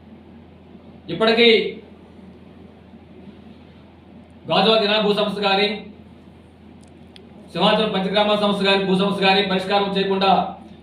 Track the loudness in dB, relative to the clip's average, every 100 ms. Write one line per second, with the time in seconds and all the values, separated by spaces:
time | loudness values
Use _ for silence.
0 | -20 -20 -20 -20 -20 -20 -20 -20 -20 -20
1 | -10 -2 0 4 4 4 0 -10 -20 -20
2 | -20 -20 -20 -20 -20 -20 -20 -20 -20 -20
3 | -20 -20 -20 -20 -20 -20 -20 -20 -20 -20
4 | -20 -20 -20 -16 -4 0 2 2 2 0
5 | 0 -2 -2 -2 -2 0 -2 -4 -12 -20
6 | -20 -20 -20 -20 -20 -20 -20 -20 -20 -20
7 | -20 -20 -20 -20 -12 0 2 2 0 -2
8 | -2 0 0 0 0 0 0 0 0 0
9 | 0 0 2 2 0 -2 -2 -2 0 -2
10 | -2 0 2 2 0 -8 -18 -16